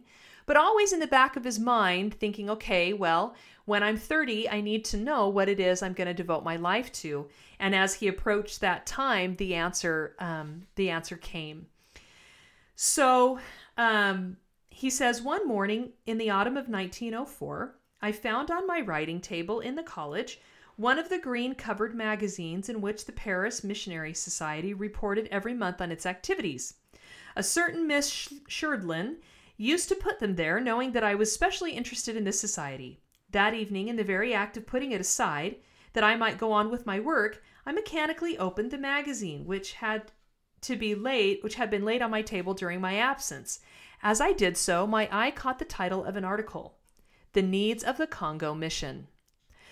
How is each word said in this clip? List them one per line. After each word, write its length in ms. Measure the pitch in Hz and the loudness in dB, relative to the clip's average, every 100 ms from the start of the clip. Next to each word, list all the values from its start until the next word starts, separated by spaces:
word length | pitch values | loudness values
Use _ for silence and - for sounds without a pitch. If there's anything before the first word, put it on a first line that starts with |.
| - - - - - | -16 -20 -20 -8 4
but 100 | 294 | 6
always 380 | 339 427 403 | 8 6 6
in 80 | 359 | 2
the 60 | 294 | 4
back 280 | 269 269 277 | 6 6 2
of 80 | |
his 160 | 247 214 | -4 -2
mind 540 | 233 240 190 180 208 | 4 4 6 4 0
thinking, 360 | - 214 208 202 | -2 -4 -4 -4
"Okay, 440 | 220 - 185 175 | -4 2 2 2
well, 420 | 202 175 165 233 - - - - | 2 4 4 2 -4 -20 -12 0
when 180 | 208 | 2
I'm 140 | 208 220 | 4 0
thirty, 500 | - 311 269 214 226 | 0 0 2 0 0
I 120 | 208 | -2
need 240 | 208 214 220 | 0 -2 0
to 120 | 202 | -2
know 300 | 240 285 202 | 0 2 4
what 220 | 202 196 | 4 4
it 100 | 196 | 4
is 220 | 180 180 | 4 2
I'm 100 | 190 | 0
gonna 220 | 185 180 | -2 -2
devote 320 | 175 175 160 165 | -2 0 0 0
my 100 | 165 | -2
life 340 | 175 214 247 | 0 0 -2
to." 340 | - 160 143 147 - - - | -8 -6 -6 -6 -14 -20 -4
And 160 | 196 196 | 2 4
as 200 | 190 - | 4 2
he 120 | 196 | 0
approached 540 | 190 226 208 208 - | 0 2 0 0 -2
that 240 | 196 175 - | 0 0 -2
time, 500 | - 269 214 185 180 | -2 0 2 0 -2
the 200 | 190 170 | -2 0
answer, 600 | 170 - 170 160 151 - | -2 -2 0 0 -2 -6
um, 480 | 175 160 151 160 190 - | -6 -6 -8 -12 -10 -2
the 140 | 190 | 0
answer 280 | 165 170 170 | 0 -2 -10
came. 480 | - 170 156 156 170 _ _ - - - - - - _ _ - | -10 -8 -10 -12 -18 _ _ -20 -20 -20 -20 -20 -20 _ _ -2
So, 640 | - - 262 254 247 254 - - - - | 2 6 6 8 6 4 -8 -18 -10 0
um, 600 | 233 214 202 190 185 185 _ _ _ | 4 4 4 2 -4 -8 _ _ _
he 200 | - 262 | -4 -2
says, 320 | 254 247 233 | 2 2 2
One 240 | 247 359 359 | 0 -2 0
morning 460 | 208 196 220 247 - - | 0 0 0 -4 -10 -6
in 120 | 226 | -2
the 120 | 226 | 2
autumn 260 | 196 220 277 | 2 2 0
of 140 | 254 | -4
nineteen 440 | 202 185 - 233 | -4 -4 -6 -6
oh 120 | 226 277 | -6 -8
four, 500 | - - 147 262 - _ - | -10 -8 -6 -8 -12 _ -6
I 120 | 208 | -4
found 380 | 214 233 226 311 | -2 -2 -2 0
on 140 | 339 381 | -2 0
my 140 | 339 | -2
writing 400 | 208 156 156 170 | -2 -2 -2 -4
table 400 | - 170 170 226 | -6 -6 -4 -4
in 160 | 240 285 | -4 -6
the 80 | |
college 560 | 330 - 147 170 254 - _ - - - | -8 -8 -6 -6 -6 -10 _ -20 -20 -2
one 220 | 233 277 | 2 2
of 100 | 330 | 0
the 120 | 359 | -4
green 340 | 285 240 247 | -2 -2 -2
covered 400 | 262 226 196 220 | -4 -4 -2 -2
magazines 760 | 226 214 208 202 180 165 175 196 | -2 -2 -2 -2 -4 -6 -6 -6
in 140 | 220 | -4
which 240 | 202 208 - | -4 -6 -8
the 60 | |
Paris 520 | - 220 180 208 240 | -8 -2 0 -2 -4
Missionary 480 | 196 214 196 165 156 | -6 -6 -6 -8 -6
Society 600 | 165 - - 156 151 185 | -6 -6 -4 -4 -4 -4
reported 540 | 196 208 208 208 202 220 | -4 -6 -4 -2 -2 -2
every 240 | 196 226 | -2 -4
month 260 | 247 185 180 | -2 -4 -2
on 120 | 175 | -4
its 160 | 165 185 | -4 -4
activities. 640 | 185 - 381 185 127 - - _ - - - - - | -4 -2 -2 -2 -4 -8 -12 _ -20 -20 -20 -12 -4
A 80 | |
certain 420 | - 339 349 339 320 | 0 2 2 2 2
Miss 240 | 285 285 | 2 2
Sh-, 240 | - - 285 - | -4 -8 -14 -12
Sherdlin 680 | - 311 262 175 160 214 330 - - - - | -4 -2 -2 -2 -2 -2 -6 -14 -20 -20 -6
used 320 | 220 349 - | 0 2 2
to 60 | 381 | 0
put 240 | 370 415 | 0 0
them 160 | 214 175 | 0 0
there, 240 | 160 190 | 2 2
knowing 320 | 254 226 262 | 2 0 0
that 100 | 233 | 2
I 100 | 214 | 2
was 180 | 202 214 | 2 2
specially 420 | - 359 - 339 | 2 0 0 -4
interested 440 | 254 240 240 - 226 | -4 -6 -6 -4 -2
in 60 | |
this 160 | 196 214 | -2 -2
society. 600 | 208 - 143 135 127 135 _ _ _ | -2 -4 -6 -8 -12 -16 _ _ _
That 240 | 202 208 | 4 4
evening, 340 | 220 202 196 214 | 4 -2 -2 -2
in 100 | 233 | -2
the 60 | |
very 300 | 202 190 240 | 0 2 2
act 240 | 214 208 220 | 0 -2 -6
of 80 | 220 | -4
putting 280 | 254 277 | -4 -2
it 60 | 202 | -2
aside, 580 | 180 - 208 147 175 - _ _ - | 0 0 0 0 -4 -8 _ _ -6
that 100 | - | 2
I 120 | 214 233 | 4 6
might 240 | 226 202 | 2 0
go 120 | 226 | 2
on 200 | 208 214 | 2 2
with 160 | 240 226 | 0 -2
my 120 | 190 | -2
work, 440 | 254 294 214 - - - 277 | 2 2 2 -2 -20 -16 -6
I 40 | |
mechanically 680 | 339 427 320 311 320 339 311 | -4 -4 -2 -2 -2 -4 -2
opened 320 | 185 185 240 | -2 -2 -4
the 80 | 277 | -4
magazine, 640 | 277 285 285 233 190 143 151 | -2 -2 -2 -4 -6 -6 -6
which 280 | 196 196 | -6 -6
had 380 | - 220 214 214 - _ _ _ _ | -6 -2 -2 -4 -20 _ _ _ _
to 140 | - 220 | -6 -2
be 200 | 214 208 | -2 -2
laid, 480 | 240 262 196 196 | 0 2 2 2
which 100 | 214 | -2
had 160 | 233 226 | -4 0
been 160 | 208 208 | 0 0
laid 160 | 247 | 0
on 80 | 226 | 0
my 140 | 220 | -2
table 320 | 220 196 180 190 | -2 -4 -2 -2
during 260 | 180 180 | -4 -2
my 160 | 185 202 | -2 0
absence. 600 | 247 269 - 175 - - - - - - | 0 0 -6 -10 -10 -12 -12 -20 -20 -2
As 180 | 208 214 | 2 4
I 140 | 320 | 4
did 240 | 370 185 175 | 4 4 2
so, 300 | - 175 208 | 2 2 4
my 200 | 220 214 | 2 2
eye 180 | 202 247 | 2 0
caught 300 | 285 262 254 | 0 -4 -4
the 60 | - | -4
title 380 | - 185 190 | -4 -2 -2
of 120 | - 196 | -2 -4
an 100 | 190 | -2
article, 540 | 208 214 165 - - _ _ _ _ _ | -2 -4 -8 -12 -18 _ _ _ _ _
The 100 | 196 | 2
Needs 400 | 190 196 208 226 | 4 4 2 0
of 140 | - 262 | -2 0
the 100 | 311 | -2
Congo 480 | - 160 156 156 156 | -2 -4 -2 -4 -2
Mission. 500 | 160 - 147 135 135 _ _ _ _ - - | -4 -4 -6 -8 -14 _ _ _ _ -20 -20